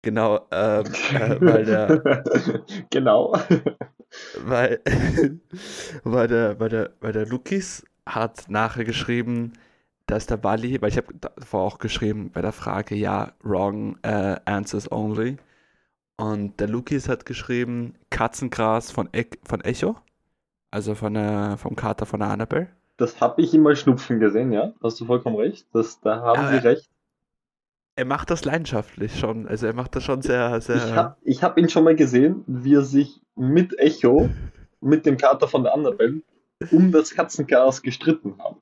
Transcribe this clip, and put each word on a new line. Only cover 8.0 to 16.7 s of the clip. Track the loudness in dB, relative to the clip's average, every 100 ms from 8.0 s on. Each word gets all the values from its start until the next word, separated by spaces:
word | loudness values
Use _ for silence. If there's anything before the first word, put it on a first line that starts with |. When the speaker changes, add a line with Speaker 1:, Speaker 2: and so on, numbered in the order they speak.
| -8
Speaker 1:
hat | -4 -6 -8 -6
nachher | -4 -2 -4
geschrieben, | -6 -6 -4 -4 -2 -4 -6 -12 _ _ _ _ -6
dass | -6 -4
der | -4
Wally, | -2 -2 -2 -2
weil | -2
ich | -2
hab | -6 -16
davor | -16 -16 -6 -2
auch | -2 -4
geschrieben | -8 -4 -4 -4 -8
bei | -6
der | -6
Frage, | -6 -8 -6 -6
ja, | -4 -2 -4 -6 _
wrong, | -4 -2 -2 -4 -8 -8
äh, | -4 -2 -2 -4 -4
answers | -6 -4 -8 -6
only. | -6 -4 -4 -4 -6 _ _ _ _ _ _ _ -8
Und | -6 -4 -6 -4
der |
Lukis | -4